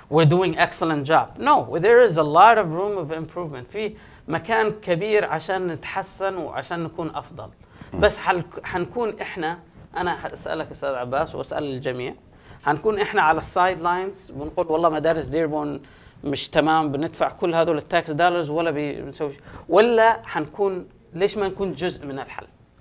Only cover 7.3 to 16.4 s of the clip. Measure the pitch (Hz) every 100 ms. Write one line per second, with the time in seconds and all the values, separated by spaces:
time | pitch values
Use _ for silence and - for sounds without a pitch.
7.3 | 165 - - _ - - - 202 175 -
8.3 | 180 170 - - 185 170 240 226 208 190
9.3 | - 156 175 - - - - 175 151 160
10.3 | - - 160 151 139 139 131 123 135 156
11.3 | 143 143 - 147 131 135 123 123 - -
12.3 | - - - - 147 220 208 202 208 156
13.3 | 160 - 190 185 175 175 180 190 196 -
14.3 | 135 151 165 170 156 170 156 156 160 131
15.3 | 151 160 151 147 143 - - - - -
16.3 | 139